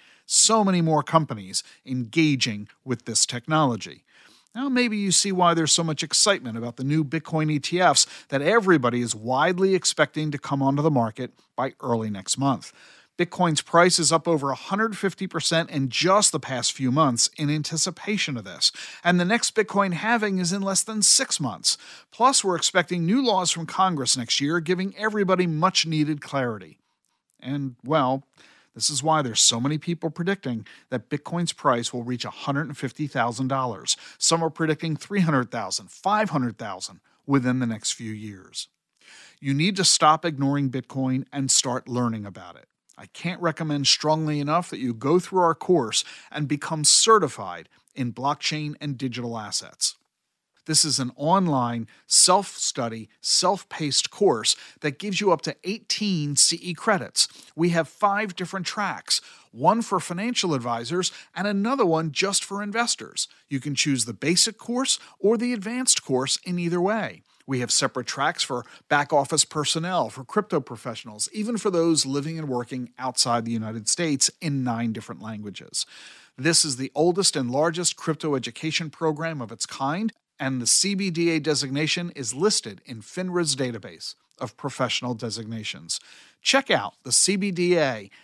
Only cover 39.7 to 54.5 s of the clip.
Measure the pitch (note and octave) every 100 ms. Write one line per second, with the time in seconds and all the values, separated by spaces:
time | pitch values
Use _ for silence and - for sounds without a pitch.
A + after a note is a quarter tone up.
39.7 | G3 F3+ - D#3 D#3+ E3+ C3+ C#3 C#3+ C3+
40.7 | B2+ - C3 C3 C3 - C#3+ C3+ - C3
41.7 | B2+ - A#2+ A#2+ A2 G2+ F#2 F2+ D#2 _
42.7 | _ _ - F#3 - E3+ F3+ E3+ D#3 D#3
43.7 | C#3+ C#3 - D3+ D#3 D#3 D3 D3 E3 F3
44.7 | - B2 A2+ C3+ F3+ - F#3+ E3+ D#3+ -
45.7 | E3+ A2 - - - - D3+ C#3+ D3 -
46.7 | D#3+ D3 - A3+ A3 C#3+ - F#2+ E2+ D#2+
47.7 | _ _ - B2 B2 C3+ D3 - D3+ D3
48.7 | D3 D3+ B2+ C3 A#2+ A#2+ A#2 G#2 - -
49.7 | - - - _ _ _ _ _ _ -
50.7 | D3 D3+ B2 B2 - D3+ F#3+ F3+ C#3 A#2+
51.7 | A#2 A2 _ - - F#3 F#3 F#3 - -
52.7 | - A#2 A2+ A2 _ - - F#3 G3 -
53.7 | - D3+ - - - - A#2 G#2+